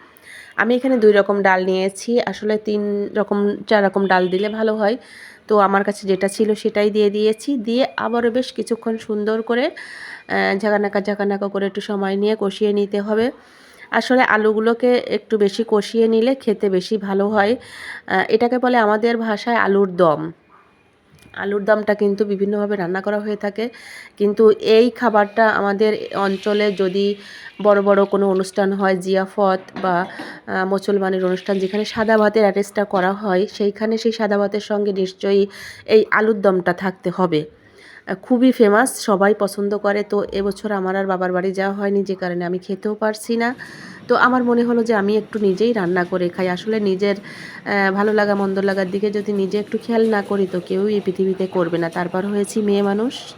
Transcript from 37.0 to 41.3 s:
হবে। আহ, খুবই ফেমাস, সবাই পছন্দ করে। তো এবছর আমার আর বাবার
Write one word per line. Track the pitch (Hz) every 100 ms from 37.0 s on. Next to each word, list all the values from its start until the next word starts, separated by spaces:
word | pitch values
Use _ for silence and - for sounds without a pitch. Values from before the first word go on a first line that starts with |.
| 180
হবে। | 175 180 156 160 - _ - - - -
আহ, | 190
খুবই | - 247 254
ফেমাস, | 240 208 214 254 -
সবাই | - 190 202 214
পছন্দ | 202 208 202 202
করে। | 202 202
তো | 202 208 -
এবছর | 196 196 196 214
আমার | 202 185 196
আর | 196
বাবার | 185 185